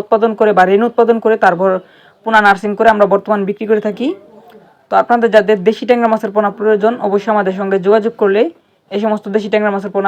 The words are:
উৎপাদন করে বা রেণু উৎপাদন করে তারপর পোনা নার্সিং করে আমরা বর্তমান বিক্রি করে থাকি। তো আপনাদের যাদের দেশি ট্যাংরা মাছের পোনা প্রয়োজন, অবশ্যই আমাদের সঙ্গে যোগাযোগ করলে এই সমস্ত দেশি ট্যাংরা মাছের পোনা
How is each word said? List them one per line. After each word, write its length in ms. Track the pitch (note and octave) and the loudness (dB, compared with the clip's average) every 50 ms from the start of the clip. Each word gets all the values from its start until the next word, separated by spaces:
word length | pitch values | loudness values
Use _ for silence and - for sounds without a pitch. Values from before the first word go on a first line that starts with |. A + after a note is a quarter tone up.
উৎপাদন 300 | G#3 - A3+ G#3 A3 A3+ G#3+ - | 0 0 0 0 0 -2 0 0
করে 120 | A3 G#3+ G3+ | 0 2 4
বা 60 | F#3+ F#3 F#3 | 4 4 4
রেণু 160 | G3 G3+ A#3 A#3 | 4 2 0 0
উৎপাদন 280 | A#3 - A#3 A3 A#3 A3+ - | 0 0 2 2 0 0 0
করে 120 | A3 A3 A3 G#3+ | -2 0 2 2
তারপর 240 | F#3+ F3+ E3+ F#3+ F#3+ F#3 F#3 - - _ _ _ _ _ _ _ | 0 2 2 0 -2 -2 -2 -6 -12 _ _ _ _ _ _ _
পোনা 140 | A3+ A3 G#3+ G#3 | 0 2 4 4
নার্সিং 260 | G3+ G3 F#3+ G#3+ G#3 G3+ | 4 2 2 -2 -6 -2
করে 120 | G3 A3 A3+ A3 | 2 2 2 4
আমরা 120 | G#3 G3+ F#3 G3 | 4 2 2 2
বর্তমান 260 | G3 G3 G3+ G#3+ G3+ G3 F#3+ | -2 0 -2 -2 -2 -2 -4
বিক্রি 160 | G3+ - A3 G#3 | -6 -6 -2 -2
করে 100 | A3 G#3 G#3 | -2 -2 -2
থাকি। 200 | G#3+ F#3+ F3 A#3+ D4 G4 - - - - - - - - - _ _ _ _ _ _ | -4 -6 -4 -6 -6 -6 -8 -14 -20 -20 -20 -20 -20 -20 -20 _ _ _ _ _ _
তো 20 | G3+ F#3+ | -2 -2
আপনাদের 280 | F#3+ - A#3+ A#3+ A#3 A3+ G3 | 0 2 0 0 2 4 4
যাদের 220 | G#3+ G3 G3+ G#3+ G3 F3 | 2 4 4 0 0 0
দেশি 160 | A3 A3 - B3 G#3+ | -2 -2 -2 -2 0
ট্যাংরা 200 | A#3+ A#3+ A#3 A3+ A3 | 0 0 2 0 -2
মাছের 180 | A3 A3+ G3+ G3+ | -2 -4 -4 -2
পোনা 140 | G#3+ G#3 G3+ G3+ | -2 -2 -2 -4
প্রয়োজন, 360 | - G#3 A3 G#3+ G3+ G3+ A3+ A#3+ - G3+ | -2 0 0 0 2 0 -2 -2 -2 -4
অবশ্যই 240 | G3+ G3 G3+ - A#3 G#3+ | -4 -2 -2 -2 0 -2
আমাদের 180 | G#3 G3 F#3+ F#3 G3 | 0 0 -2 -4 -4
সঙ্গে 180 | G3+ F#3+ G3 G3 F3 | -4 -2 -2 0 2
যোগাযোগ 280 | G3 G#3+ A3+ G#3 A3+ A#3 - | 2 2 2 0 -2 -4 -2
করলে 200 | G#3+ G3 G3 G#3+ C4+ E4+ - _ _ _ _ _ _ _ | -2 0 2 0 0 -2 -4 _ _ _ _ _ _ _
এই 80 | F#3+ G3+ G#3+ | -8 -4 -4
সমস্ত 200 | A3 G#3+ G#3 - G#3 G3 | -4 -4 -4 -6 -4 -4
দেশি 120 | G#3+ G3+ G3+ | -4 -4 -2
ট্যাংরা 200 | G#3+ G#3+ G#3+ G#3 G3 | -2 -2 -2 -2 -4
মাছের 160 | G3 G3 G3+ F#3+ | -4 -8 -6 -6
পোনা 120 | G3 G3 | -2 -2